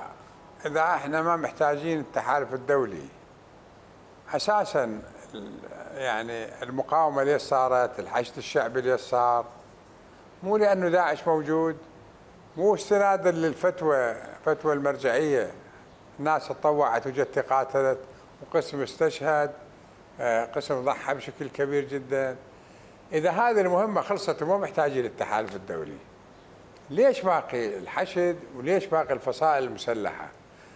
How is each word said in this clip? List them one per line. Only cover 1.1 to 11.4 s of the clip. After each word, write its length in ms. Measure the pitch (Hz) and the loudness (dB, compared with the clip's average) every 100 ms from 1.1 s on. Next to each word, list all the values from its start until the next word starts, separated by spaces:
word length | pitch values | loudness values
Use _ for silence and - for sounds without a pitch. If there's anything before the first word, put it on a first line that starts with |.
| 160 | 0
ما 140 | 165 170 | 0 0
محتاجين 640 | 143 - 151 147 165 160 | -2 0 0 0 -2 -4
التحالف 540 | 135 123 120 143 131 | -2 -4 0 0 0
الدولي، 520 | 131 123 143 113 85 69 - - - - - - - - - - - - | -4 2 2 2 -4 -12 -18 -20 -20 -20 -20 -20 -20 -20 -20 -20 -20 -6
أساسا 680 | 147 - 208 185 151 120 107 - - - | -2 2 2 2 0 -2 -4 -12 -20 -16
ال-، 240 | 107 104 - - - - | -14 -14 -14 -16 -16 -14
يعني 680 | 135 131 110 117 117 110 - | -6 -2 -2 -4 -8 -10 -10
المقاومة 600 | 123 131 131 156 156 139 | -6 -6 0 2 4 4
اللي 160 | 135 147 | 2 2
صارت، 640 | - 135 127 127 117 - | 2 2 4 4 2 -2
الحشد 360 | 92 123 120 - | -4 -2 -2 -8
الشعبي 440 | - 147 117 127 | -2 0 0 0
اللي 180 | 123 127 | 0 0
صار، 460 | - 123 120 120 113 - - - - - - - - - | 2 2 4 2 0 -10 -20 -20 -20 -20 -20 -20 -20 -10
مو 140 | 185 214 | -2 2
لأنه 320 | 208 190 180 | 4 4 4
داعش 400 | 175 165 147 175 | 4 2 0 2
موجود، 480 | 160 | 0